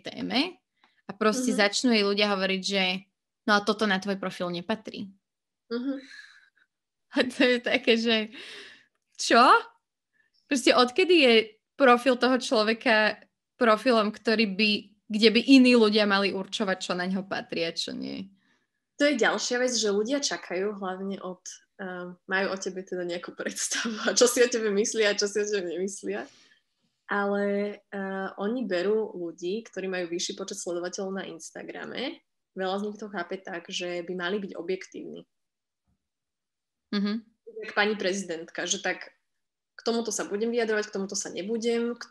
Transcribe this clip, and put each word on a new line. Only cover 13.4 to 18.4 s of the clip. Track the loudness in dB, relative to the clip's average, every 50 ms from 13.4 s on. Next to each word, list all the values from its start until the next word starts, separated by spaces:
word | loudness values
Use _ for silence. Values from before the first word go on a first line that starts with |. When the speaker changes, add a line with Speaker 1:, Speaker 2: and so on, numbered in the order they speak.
| _ _ _
Speaker 1:
profilom, | 0 4 4 4 4 4 4 4 4 2 2
ktorý | -2 -4 -2 0 2 2 2 0 0 0
by, | 0 0 0 0 -4 -8 _ _ _ -6
kde | 0 4 6 6 6
by | 6 6 8 8
iní | 10 10 10 8 8
ľudia | 6 6 6 4 4 4
mali | 4 2 2 0 -2
určovať, | -4 -6 -8 -6 -4 -2 -2 -2 -4
čo | -4 -4 -4 -4
na | -2 -2
ňo | -2 -4 -4 -4
patrí | -6 -6 -6 -6 -4 -4 -4
a | -4 -4
čo | -6 -6 -6 -8
nie? | -8 -8 -8 -8 -10 -12 -14 -16 _